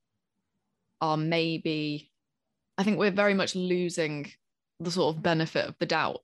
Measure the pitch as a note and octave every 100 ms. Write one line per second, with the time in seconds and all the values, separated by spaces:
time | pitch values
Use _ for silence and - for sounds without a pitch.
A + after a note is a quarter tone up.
0 | _ _ _ _ _ _ _ _ _ -
1 | D#3+ D#3 D#3 E3 E3 D#3+ E3 D#3 D3+ D3
2 | - _ _ _ _ _ _ - G3 F#3
3 | G3+ G3 G3+ G3 E3+ F#3 F3+ F3+ F3 F3
4 | D#3+ D3 - - _ _ _ - E3+ F3
5 | D3+ D#3+ F3 D#3+ D#3+ D3+ - - E3+ E3
6 | A#2 -